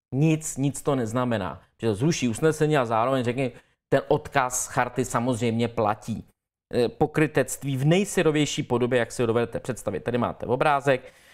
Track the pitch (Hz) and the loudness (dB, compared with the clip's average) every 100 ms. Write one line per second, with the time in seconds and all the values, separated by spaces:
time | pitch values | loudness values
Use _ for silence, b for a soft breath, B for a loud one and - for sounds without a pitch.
0 | - 131 160 156 - - 139 - - 135 | -6 0 2 2 -2 -2 -2 -2 -2 0
1 | 110 123 123 110 87 - _ - 113 98 | 0 -2 0 -2 -2 -8 _ -4 -2 2
2 | 151 - 123 107 160 156 151 151 117 113 | 0 2 -2 0 0 2 2 2 2 2
3 | 123 135 120 123 127 B B B - 139 | 2 0 0 -2 -4 B B B -2 0
4 | - - - 139 127 - - 131 123 - | 2 0 2 -2 0 -2 -4 -2 -2 -2
5 | 123 123 123 117 120 113 117 117 104 110 | -2 0 0 0 0 0 -2 0 0 -2
6 | - 104 - _ _ _ - 120 117 - | -6 -10 -10 _ _ _ -6 -2 -2 0
7 | 147 - 156 147 123 - 139 131 147 180 | 0 2 2 2 -2 -4 -4 0 4 4
8 | 202 - 160 151 143 - - 160 123 123 | 2 0 2 2 0 -2 -2 0 2 0
9 | 117 - 117 117 117 - - 113 107 - | 0 -2 0 0 0 -6 -8 -6 -6 -6
10 | - 120 98 - 95 131 151 139 135 127 | -4 -2 -2 -4 -4 0 2 2 2 0
11 | - B B | -2 B B